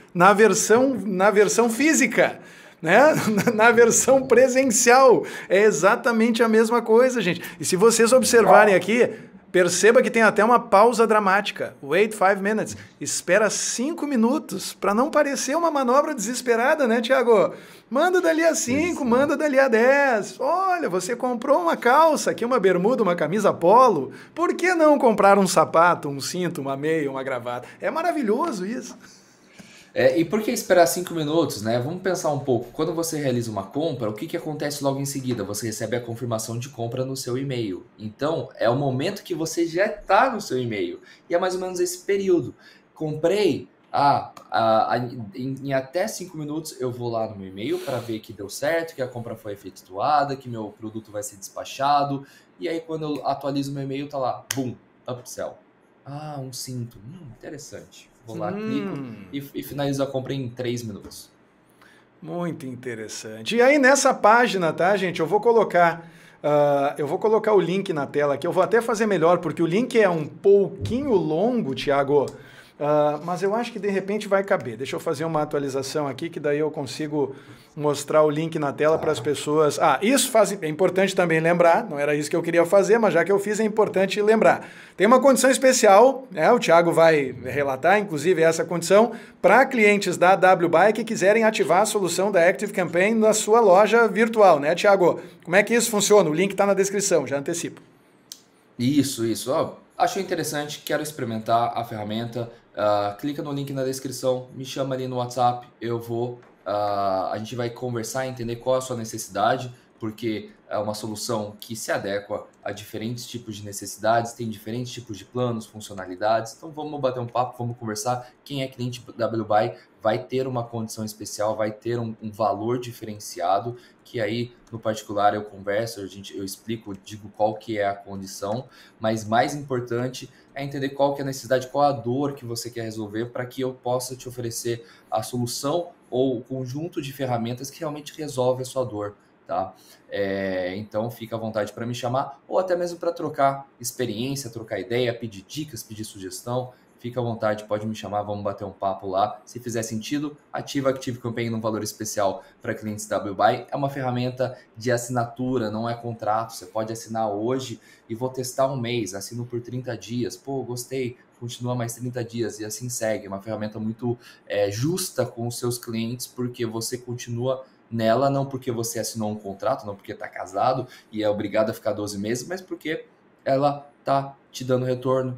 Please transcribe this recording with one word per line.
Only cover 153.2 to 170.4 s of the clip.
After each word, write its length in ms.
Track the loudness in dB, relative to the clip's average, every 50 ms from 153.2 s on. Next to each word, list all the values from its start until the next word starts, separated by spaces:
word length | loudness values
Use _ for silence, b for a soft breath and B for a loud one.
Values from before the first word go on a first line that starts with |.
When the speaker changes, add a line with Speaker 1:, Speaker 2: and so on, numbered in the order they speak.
| -4 -4 -2
Speaker 2:
Buy. 320 | 2 2 2 2 0 -4 -8
É 60 | -6
uma 140 | -6 -4 -4
ferramenta 640 | -6 -4 -4 -4 -2 -2 -4 -4 -4 -4 -4 -4 -6 B B B B
de 140 | -8 -2 -2
assinatura, 800 | -2 -2 -2 -2 -4 -2 -4 -4 -4 -6 -4 -2 -2 -2 -2 -2
não 180 | -4 -4 -4 -6
é 60 | -6
contrato. 600 | -6 -8 -10 -10 -6 -4 -2 -2 -2 -2 -6 -8
Você 120 | -14 -14
pode 260 | -8 -6 -6 -4 -4 -6
assinar 380 | -10 -10 -8 -4 -4 -2 -2
hoje 500 | -2 -2 -2 -2 -2 -2 -4 -8 -12 -14 b b b b b -12
e 60 | -10
vou 140 | -6 -6 -6
testar 380 | -6 -6 -8 -6 -2 -2 0
um 140 | 0 0 -2
mês, 320 | -4 -4 -2 -2 -4 -4 -6
assino 320 | -10 -12 -10 -10 -10 -10
por 160 | -8 -8 -10
trinta 360 | -8 -8 -10 -10 -8 -8 -10
dias. 400 | -10 -10 -8 -6 -4 -4 -6 -6
Pô, 260 | -10 _ -8 -8 -6 -6
gostei, 540 | -6 -8 -10 -10 -8 -6 -6 -6 -6 -8 b b b _ _
continua 360 | -14 -12 -10 -8 -6 -6 -4
mais 200 | -4 -4 -6 -8
trinta 300 | -8 -10 -8 -8 -8 -8
dias 340 | -8 -6 -6 -6 -6 -6 -8
e 40 | -10
assim 240 | -10 -10 -10 -10 -10
segue. 380 | -8 -4 -4 -2 -4 -4 -6
É 20 | -10
uma 140 | -12 -10 -8
ferramenta 360 | -8 -8 -6 -6 -8 -8 -8
muito, 400 | -8 -8 -6 -6 -4 -4 -4 -6 b b b b b -6
é, 220 | -2 -2 0 0
justa 560 | -2 -2 -2 -2 -2 -2 -4 -6 -4 -4 -4
com 200 | -4 -4 -8 -8
os 120 | -8 -6 -4
seus 180 | -4 -4 -4
clientes, 500 | -6 -6 -8 -6 -4 -4 -6 -6 -8 -10
porque 380 | -12 -8 -6 -6 -6 -6 -6 -6
você 320 | -6 -4 -6 -6 -6 -8
continua 680 | -8 -10 -10 -12 -10 -10 -8 -6 -4 -2 -4 -4 -4 B B B B B -8
nela, 400 | -4 0 2 4 4 4 4 2
não 180 | 0 0 -2
porque 260 | -4 -6 -8 -6 -6 -4
você 260 | -4 -4 -6 -6 -6
assinou 320 | -6 -6 -6 -6 -6 -6
um 60 | -6
contrato, 500 | -8 -8 -12 -10 -6 -4 -4 -4 -4 -6
não 80 | -10 -14
porque 180 | -12 -12 -14 -14
tá 140 | -12 -12
casado 640 | -14 -12 -12